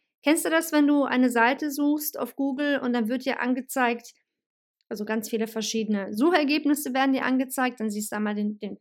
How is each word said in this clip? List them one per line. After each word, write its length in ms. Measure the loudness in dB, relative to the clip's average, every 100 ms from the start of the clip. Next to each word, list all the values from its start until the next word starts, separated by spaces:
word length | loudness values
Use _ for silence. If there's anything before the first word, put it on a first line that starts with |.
| _ _
kennst 220 | 2 2 2
du 40 |
das, 220 | 0 2
wenn 140 | 4 6
du 180 | 4 4
eine 260 | 4 4
Seite 400 | 4 4 2 -2
suchst 480 | 0 0 0 -2 -6
auf 160 | -6 -4
Google 440 | -4 -2 0 0
und 140 | 0
dann 160 | 0 0
wird 160 | -2 -2
dir 140 | -2
angezeigt, 720 | -2 -2 -4 -2 0 -2 -8 -20 _ _ _ _ _ _ -12
also 140 | -8 -4
ganz 240 | -4 -2
viele 180 | -4 -4
verschiedene 680 | -4 -4 -2 -2 -2 -2
Suchergebnisse 800 | 0 2 2 2 0 0 0 -2
werden 200 | 0 2
dir 120 | 2 0
angezeigt. 540 | 0 -2 -2 -2 -2
Dann 100 | -6
siehst 220 | -6 -6
du 40 | -4
einmal 200 | -4 -2
den, 220 | -4 -6
den, 180 | -10 -12